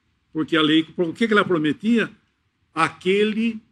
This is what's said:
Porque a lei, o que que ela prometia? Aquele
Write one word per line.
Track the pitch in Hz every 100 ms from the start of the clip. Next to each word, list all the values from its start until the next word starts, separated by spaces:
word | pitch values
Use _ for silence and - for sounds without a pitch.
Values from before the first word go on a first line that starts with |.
| _ _ _
Porque | 160 143 160
a |
lei, | 156 160 160 -
o | 175
que | 160 233
que |
ela | 208
prometia? | 190 175 151 139 214 233 170 - _ _ _ _ _
Aquele | 156 160 - 180 196 214 214 226 220 -